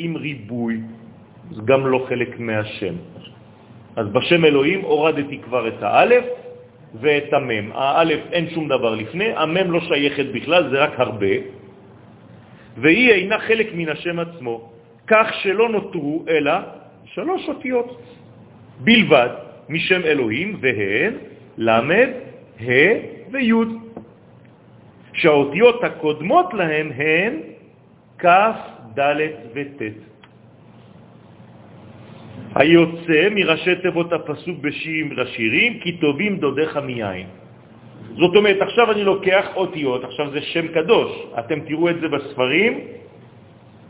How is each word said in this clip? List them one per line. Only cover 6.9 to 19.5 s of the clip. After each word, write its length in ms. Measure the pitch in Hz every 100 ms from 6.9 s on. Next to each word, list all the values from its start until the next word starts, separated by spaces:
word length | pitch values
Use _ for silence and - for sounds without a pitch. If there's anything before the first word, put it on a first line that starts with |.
| 113
ואת 320 | 139 147 143
המם. 380 | 143 131 110 104
האלף 460 | 117 135 151 165 151 -
אין 180 | 175 165
שום 180 | 170 147
דבר 280 | 131 117 110
לפני, 340 | 110 170 220 -
המם 360 | 156 170 185
לא 80 | 170
שייכת 460 | - 156 143 143 135
בכלל, 360 | 113 113 175 147
זה 80 | 135
רק 160 | 147 123
הרבה. 360 | 117 110 98 104 - - - - - - - - - - - - - -
והיא 320 | 135 185 247
אינה 280 | 202 185 208
חלק 280 | - 226 214 170
מן 140 | 165
השם 300 | 147 175 170
עצמו, 520 | 170 - 123 117 - - - - -
כך 260 | 220 214
שלא 360 | - 202 190 233
נותרו 560 | 214 - 175 143 160 156
אלא 240 | 160 143 175 202 - - - -
שלוש 440 | - 262 370 -
אותיות 520 | 277 254 247 247 - - - - - - - - -
בלבד 500 | 131 233 165 143 120 - -